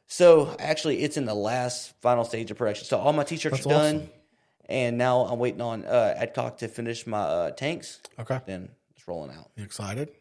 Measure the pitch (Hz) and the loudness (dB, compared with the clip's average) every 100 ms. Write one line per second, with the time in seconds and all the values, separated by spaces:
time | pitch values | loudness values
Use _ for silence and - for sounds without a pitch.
0 | _ - 175 165 139 - 151 160 160 120 | _ 6 10 10 8 -2 -4 -2 0 0
1 | 147 151 123 104 104 123 123 - - - | 0 -2 -4 -2 -2 -2 -2 -6 -10 -2
2 | 123 120 113 110 113 107 110 104 - 113 | 2 2 2 -4 -6 -2 -2 -2 -2 0
3 | 123 156 143 165 156 135 139 151 151 151 | 2 2 0 -4 -2 -2 2 4 4 0
4 | - - _ _ _ _ - 135 120 120 | -6 -16 _ _ _ _ -6 -2 -2 0
5 | 127 127 117 117 123 104 120 113 - 120 | 2 2 2 0 -2 -2 -6 -6 0 2
6 | 123 - 117 - 120 - 117 - 117 113 | 2 0 -4 -4 -6 -6 -10 -8 -8 -8
7 | - 107 90 82 82 - 135 160 - - | -6 -4 -2 -2 -2 -4 -6 -6 -10 -18
8 | - - 113 131 - 92 92 - _ _ | -18 -12 -6 -6 -6 -12 -12 -18 _ _
9 | - 85 71 76 - - 104 - 104 110 | -12 -10 -10 -16 -20 -16 -14 -10 -8 -8
10 | 147 - | -10 -12